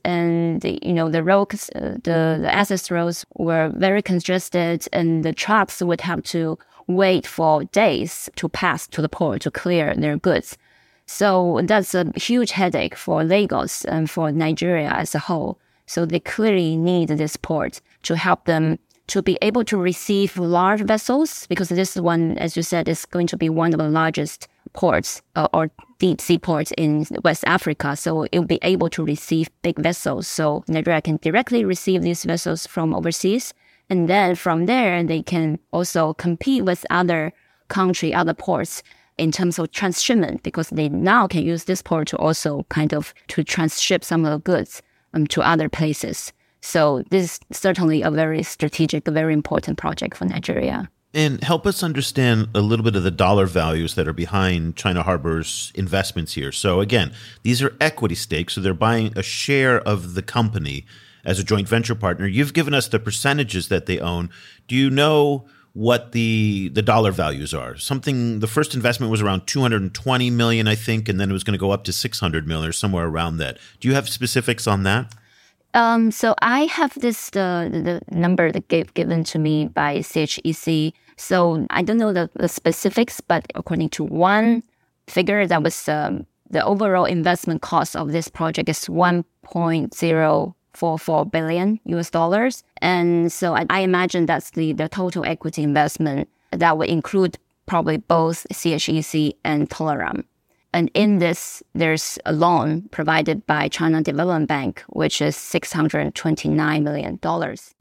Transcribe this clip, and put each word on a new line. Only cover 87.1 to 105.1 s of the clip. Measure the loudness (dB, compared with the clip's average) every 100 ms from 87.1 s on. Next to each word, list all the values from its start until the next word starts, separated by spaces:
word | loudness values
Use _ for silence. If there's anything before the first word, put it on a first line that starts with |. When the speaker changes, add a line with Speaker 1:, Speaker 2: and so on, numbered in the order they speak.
| 2 0 0 -2 -4
Speaker 1:
cost | -2 -2 -2 -4
of | -4
this | -4 -4
project | -4 -4 -2 -2
is | -4 -2
one | 2 4 2 -2 _
point | -8 -2 0 0 -2
zero | -2 0 2 4 2 0 -8 _
four | -4 -2 -2
four | 0 0 0
billion | -2 -2 0 0 -2
U | -2 -4
S | -2
dollars. | 0 2 2 0 -2 -12 -2
And | 2 2 4 4 2
so | 0 0
I, | 0 0
I | 0
imagine | 2 2 2 0
that's | 0 0 -2
the, | -4 -2
the | -2 -4
total | -2 -4 -2 -4
equity | -4 -6 -2
investment | 0 2 2 2 -2 -2 -6 _ -8
that | 2 4 4
would | 2
include | 0 0 2 0 -2 _ _ -4
probably | -2 0 0
both | 2 2 2 0 -8
C | -4 -2
H | 0 0
E | -2
C | 0 -2 -2 -2
and | -2 -2 -2
Tolaram. | -2 -2 -2 -4 -6 -10 _ _ _ _
And | 0 0
in | 2 4 4
this, | 2 0 -8 -16 -10
there's | -2 0 0 -2 -8 -2
a |
loan | 2 4 4 2 -2 -6
provided | -6 0 2 2 -2 0
by | 0 0
China | 0 2 2
Development | 2 0 0 0 0
Bank, | -2 -4 -8 -8
which | -2 -2